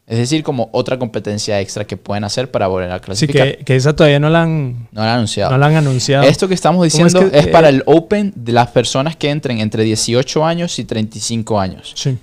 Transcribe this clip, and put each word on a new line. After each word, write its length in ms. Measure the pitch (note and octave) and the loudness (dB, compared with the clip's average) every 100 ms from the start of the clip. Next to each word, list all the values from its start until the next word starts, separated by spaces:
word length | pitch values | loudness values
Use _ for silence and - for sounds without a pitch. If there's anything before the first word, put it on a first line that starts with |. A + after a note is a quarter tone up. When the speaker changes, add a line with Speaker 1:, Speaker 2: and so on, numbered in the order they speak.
| - | -6
Speaker 1:
Es 120 | A2+ | -4
decir, 240 | B2 D#3 | -2 -2
como 260 | D3+ C3 A2 | -2 -4 -2
otra 240 | B2+ B2+ B2+ | -2 -2 -4
competencia 640 | A#2 A2+ G#2 G#2 - G2+ | -4 -6 -6 -6 -4 -4
extra 240 | F#2+ G#2+ G#2 | -4 -8 -10
que 100 | G2+ | -10
pueden 280 | - G2+ | -6 -6
hacer 260 | G#2 - C3 | -4 -6 -4
para 160 | A#2+ F#2+ | -2 -2
volver 260 | F#2 F2+ | -2 -4
a 60 | F#2 | -8
Speaker 2:
Sí, 40 | |
Speaker 1:
clasificar. 540 | - G#2+ D3 C#3+ C3+ - | -8 -4 0 2 0 -2
Speaker 2:
que, 60 | |
que 120 | C#3 C3 | -2 0
esa 200 | C#3 D#3 | 2 4
todavía 240 | D3+ C#3+ | 4 4
no 100 | D3+ | 2
la 100 | E3 | 2
han 460 | E3 D#3+ C3 A#2+ A#2 | 2 -2 -4 -8 -12
Speaker 1:
No 100 | G#2+ | -4
la 100 | A2 | -2
han 40 | A#2+ | 0
anunciado. 340 | G#2+ G#2 F#2 | -2 -2 0
Speaker 2:
no 60 | B2+ | 2
la 80 | D3 | 4
han 80 | D#3+ | 4
anunciado. 480 | C#3+ B2+ - C3+ C3 | 2 0 0 2 4
Speaker 1:
Esto 220 | - F#3+ | 2 0
que 80 | F3+ | 0
estamos 220 | D#3 F3+ | 0 2
Speaker 2:
¿Cómo 80 | D#3+ | 2
es 80 | |
Speaker 1:
diciendo 380 | D3+ F3 F3+ F#3+ | 4 4 4 4
Speaker 2:
que, 60 | D3 | 4
Speaker 1:
es 80 | E3+ | 4
Speaker 2:
eh? 40 | |
Speaker 1:
para 200 | E3 D#3 | 6 6
el 140 | C3 C3 | 4 4
Open 480 | D#3+ E3+ G#3 G3 B2 | 2 2 -2 -2 -6
de 160 | A#2 | -2
las 180 | A#2 B2 | 0 2
personas 440 | C3 A#2+ C3+ D3+ - | 0 0 -2 -4 -4
que 140 | D3 | -4
entren 300 | D3 C3 A2+ | -2 -4 -4
entre 240 | A2 A2 | -2 0
dieciocho 600 | A2 G#2+ - A#2+ C3+ D#3 | 0 0 0 0 0 0
años 360 | D#3+ E3+ F3 - | 0 -2 -4 -6
y 40 | G#2+ | -6
treinta 300 | A2+ G#2+ A2 | -4 -6 -6
y 20 | |
cinco 380 | - A#2 A2 G#2+ | -6 -6 -2 -2
años. 320 | F#2+ - - - | -2 -6 -14 -6
Speaker 2:
Sí. 220 | C#3 B2+ | -6 -6